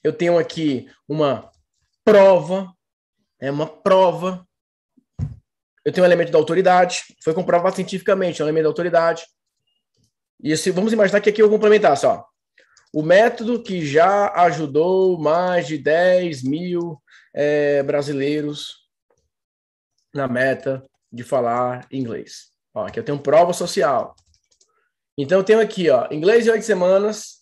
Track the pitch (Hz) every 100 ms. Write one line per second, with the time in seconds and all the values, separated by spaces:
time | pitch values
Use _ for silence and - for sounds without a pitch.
0 | 156 156 170 170 165 165 156 127 - _
1 | - 151 147 117 - _ _ _ _ _
2 | - 208 196 180 156 190 185 _ _ _
3 | _ _ _ _ 131 143 156 - 202 190
4 | 185 156 185 180 _ _ _ _ _ _
5 | _ - - - _ _ _ _ 151 147
6 | 180 170 170 160 151 165 185 180 180 -
7 | - _ - 160 180 175 185 190 185 190
8 | - 190 180 - 151 160 156 147 175 165
9 | 165 165 - _ _ _ _ _ _ _
10 | _ _ _ _ 147 156 185 175 220 220
11 | 196 202 208 208 214 214 208 208 185 139
12 | 135 101 - _ _ _ _ _ _ 151
13 | 156 185 233 - 226 233 226 180 151 147
14 | 180 202 202 170 175 156 151 139 175 190
15 | 185 175 151 165 180 180 151 156 139 160
16 | 185 180 175 139 127 156 180 175 170 156
17 | _ _ _ - 147 147 147 143 139 147
18 | 143 139 139 151 147 147 - - _ _
19 | _ _ _ _ _ _ _ _ _ _
20 | _ 143 135 123 135 127 139 135 _ _
21 | _ 117 117 135 120 120 123 123 123 135
22 | 120 82 - - - _ _ - 98 107
23 | 113 143 143 151 175 175 175 - 160 123
24 | - _ _ _ _ _ _ _ _ _
25 | _ - 139 190 190 220 220 190 165 127
26 | - 151 170 233 226 220 - 185 180 190
27 | 208 208 - -